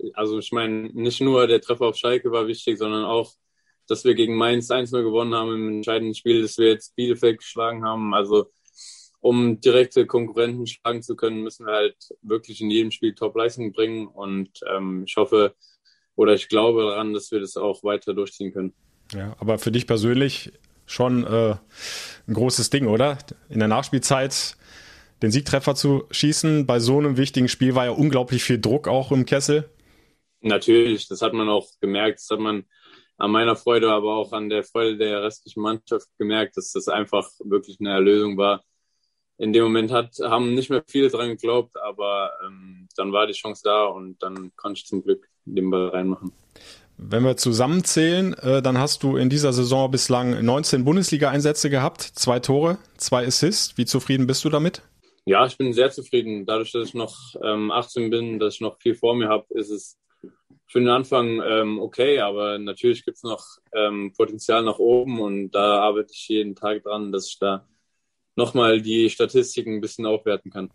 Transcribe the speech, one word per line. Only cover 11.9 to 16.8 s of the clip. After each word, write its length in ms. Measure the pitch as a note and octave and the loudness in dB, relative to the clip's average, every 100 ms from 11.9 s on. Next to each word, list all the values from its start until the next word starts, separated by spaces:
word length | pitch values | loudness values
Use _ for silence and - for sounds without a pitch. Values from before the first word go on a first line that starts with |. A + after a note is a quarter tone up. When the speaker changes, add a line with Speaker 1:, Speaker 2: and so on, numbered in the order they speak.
| - - - | -2 -16 -16
Speaker 1:
wirklich 380 | A2 A2+ A2+ G#2 | -4 -4 -4 -6
in 100 | G#2+ | 0
jedem 180 | A2 A2 | 0 0
Spiel 240 | - A2+ | -2 -4
Top-Leistung 600 | G2+ A2 A2+ A#2 A#2+ A2+ | -2 -4 -2 -2 -4 -6
bringen. 340 | F#2+ A2 A2+ G#2 | -2 -2 -4 -10
Und, 420 | - G2 G2 F#2+ - - F#2+ | -12 -8 -6 -8 -10 -8 -6
ähm, 280 | F#2+ F#2 F#2 | -4 -6 -6
ich 100 | - | -2
hoffe 360 | G2+ A2 G2+ - _ _ _ _ _ - | 2 4 2 0 _ _ _ _ _ 2
oder 180 | G#2+ | 4
ich 160 | G2+ - | 4 2
glaube 320 | A2 A2+ A#2 | 2 4 4